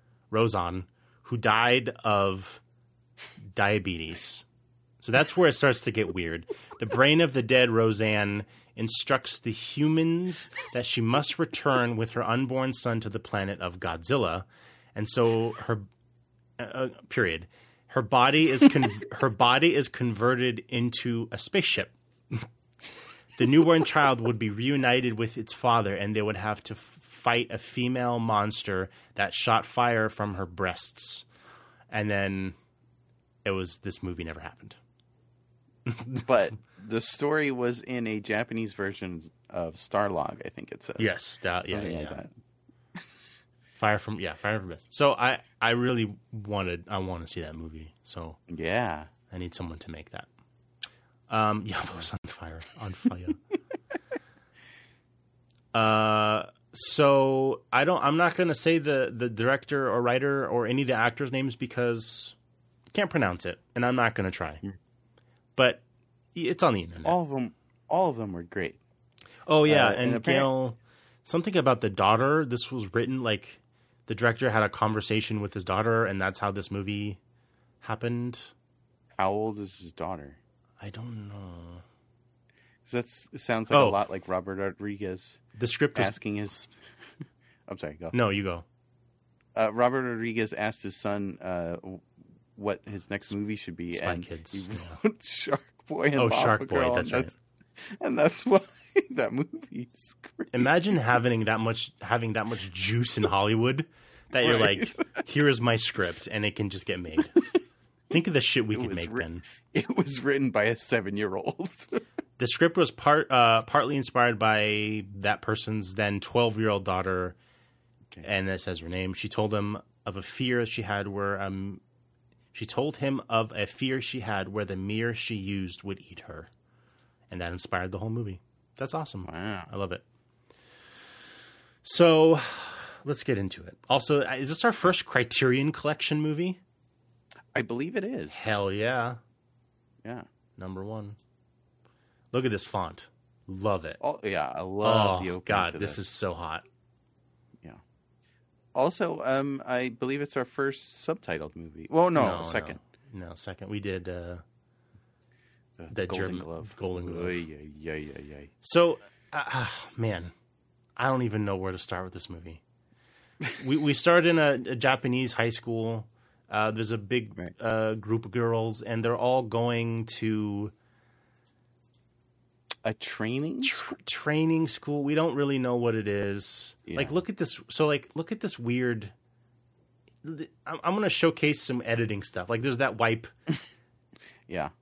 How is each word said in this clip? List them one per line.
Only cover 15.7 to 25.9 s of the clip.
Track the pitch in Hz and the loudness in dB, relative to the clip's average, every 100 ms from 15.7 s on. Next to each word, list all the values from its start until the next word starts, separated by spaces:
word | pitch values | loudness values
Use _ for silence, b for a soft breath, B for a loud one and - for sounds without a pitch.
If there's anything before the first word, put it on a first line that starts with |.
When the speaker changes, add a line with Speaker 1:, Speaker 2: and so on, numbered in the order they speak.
| 110 98 _ _ _ _ _ _ - | -4 -6 _ _ _ _ _ _ -12
Speaker 1:
uh, | |
uh, | 113 131 131 - - | -8 -6 -6 -8 -4
period. | - 95 82 - b b b b | 2 2 0 -10 b b b b
Her | 131 | -2
body | 113 127 131 151 160 | 4 6 8 6 6
is | 131 147 | 10 10
con-, | 143 120 104 | 10 4 2
<laughs> | - | -8
her | - 131 | 0 0
body | 107 123 131 170 | 4 6 6 6
is | 139 131 | 4 0
converted | - 123 104 120 123 127 110 - | -2 -2 2 2 2 0 -2 -4
into | 123 120 - 123 117 117 | -2 0 -2 -2 -2 -4
a | 110 | -8
spaceship. | - 196 - - - _ _ _ - 113 - _ _ _ B B B B B - | -2 0 2 0 -4 _ _ _ -8 -8 -8 _ _ _ B B B B B 2
The | 123 | 6
newborn | 147 165 165 | 8 8 6
child | 143 156 143 123 | 6 4 4 4
would | 113 113 | 0 0
be | 110 | -2
reunited | 101 127 143 127 127 123 110 | -2 -2 2 4 4 2 -2
with | 113 | -4
its | 117 110 | -4 -10
father, | - 123 117 101 | 0 4 4 2